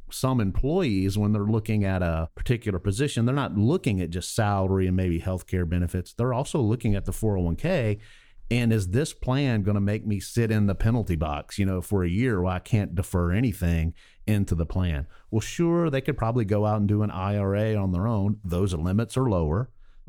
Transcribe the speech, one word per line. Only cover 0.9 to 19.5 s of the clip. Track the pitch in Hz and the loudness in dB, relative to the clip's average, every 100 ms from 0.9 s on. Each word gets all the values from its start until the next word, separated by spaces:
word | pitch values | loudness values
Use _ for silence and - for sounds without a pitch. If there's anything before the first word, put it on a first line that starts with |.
| 95 98 98 | 2 0 2
when | 104 | 2
they're | 107 | 2
looking | 101 110 107 107 98 | 0 0 0 0 0
at | 92 | 0
a | 87 80 82 - | 0 -2 -4 -4
particular | - 117 - 92 | -2 0 -2 -2
position, | 101 98 143 - 113 | -2 -2 -2 0 0
they're | |
not | 143 123 101 | 0 0 0
looking | 107 185 139 95 | 2 2 0 0
at | 85 | -2
just | 87 - - | -4 -4 0
salary | 104 101 95 95 92 | 0 2 2 2 2
and | 92 | 2
maybe | 90 82 | 2 0
healthcare | 92 92 - 92 87 | -2 -6 -4 -2 0
benefits. | 87 87 92 - | 0 0 -2 -6
They're | - 123 | -4 -2
also | 120 151 160 | -2 -2 0
looking | 107 123 117 98 | 0 0 0 0
at | - | -2
the | |
four | - 110 98 | -2 0 0
oh | |
one | 87 85 | 0 -2
k. | 160 185 110 104 - - - - - | -2 0 0 -2 -8 -20 -20 -16 -4
And | 117 117 | 0 2
is | 110 90 | 2 2
this | 110 160 | 0 -2
plan | - - 131 143 110 | -4 -2 0 2 0
gonna | 98 104 | 0 0
make | 101 107 107 | 0 -2 -2
me | 101 | -4
sit | - - 113 | -2 0 2
in | 107 101 | 4 2
the | |
penalty | 92 113 120 - 82 | 2 2 2 0 0
box, | 76 73 - - | -2 -4 -6 -2
you | 98 | 0
know, | 92 | 0
for | - 101 87 | 0 0 2
a | |
year | 92 127 98 | 2 2 2
where | 90 | 0
I | 90 | -2
can't | - 110 101 85 | 0 0 0 -4
defer | 95 92 87 | -2 0 2
anything | 95 127 90 87 82 80 - - - - | 2 0 0 0 0 0 -4 -14 -8 0
into | 104 95 82 | 0 2 0
the | 82 | -2
plan? | - 90 73 71 - - | -2 -2 -2 -6 -14 -4
Well, | 113 | -4
sure, | - - 170 170 165 | -2 0 2 2 0
they | 135 | -2
could | 131 135 | -2 -2
probably | 117 123 101 | 0 0 2
go | 104 107 | 2 2
out | 107 | 2
and | 101 | 2
do | 104 | 2
an | 107 | 0
I | 92 98 104 | -2 -2 0
R | 98 101 | 0 0
A | 110 107 | 0 0
on | 95 | 0
their | 87 110 | 0 0
own. | 110 98 104 95 | 0 0 -2 -2
Those | 87 98 | 0 0
limits | 87 85 98 113 - | 0 0 0 0 0
are | 131 | 0
lower. | 92 78 | 2 2